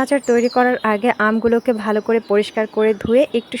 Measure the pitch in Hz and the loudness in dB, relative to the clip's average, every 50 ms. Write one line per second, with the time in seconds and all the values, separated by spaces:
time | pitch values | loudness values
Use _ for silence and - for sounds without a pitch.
0 | 262 262 285 277 - 247 240 240 233 240 - 254 247 247 247 - - 220 214 208 | 0 0 -2 -2 0 0 0 2 0 0 0 0 2 2 0 0 -2 -2 -2 0
1 | 220 247 - - 208 214 220 226 208 233 233 233 - 254 233 214 202 214 208 214 | 0 0 0 0 0 0 0 0 0 0 0 0 0 -2 -4 -2 -2 -2 -2 -2
2 | 202 - 226 226 220 - 202 208 208 - - 226 220 214 - 220 214 220 214 196 | 0 0 -2 -2 0 0 0 0 0 0 -2 -4 -4 -4 -2 0 0 0 0 -2
3 | - 220 226 254 302 - - 233 - - - 240 | -2 0 2 2 2 2 0 -4 -6 -6 -10 -8